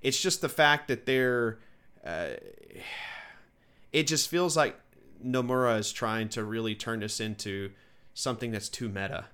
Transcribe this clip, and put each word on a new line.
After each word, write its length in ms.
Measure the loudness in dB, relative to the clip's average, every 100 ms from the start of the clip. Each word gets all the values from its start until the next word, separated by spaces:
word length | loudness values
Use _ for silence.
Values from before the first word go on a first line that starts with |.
It's 180 | 0 0
just 220 | 0 0
the 80 | -2
fact 380 | 4 6 6 2
that 180 | -2 2
they're, 540 | 2 4 4 0 -2 -14 -20 -20 -16 -8
uh, 240 | -4 -4 -6 -12 -20 -20 -16 -12 -10 -12 -12 -16 -20 -20 _ _ _ 0
it 160 | 2 2
just 220 | 2 2
feels 280 | 2 2 4
like 220 | 2 0 _ -20 -20 -10
Nomura 540 | 0 0 2 4 4 4
is 120 | 0
trying 360 | -2 0 0 0
to 140 | -2
really 320 | -4 -2 -2 -2
turn 240 | -4 -4
this 200 | -4 -4
into 520 | -4 -4 -6 -4 -6 -10 -20 -20 -18
something 380 | -6 -4 -2 -4
that's 180 | -4 -6
too 200 | -6 -6
meta. 360 | -4 -4 -6 -10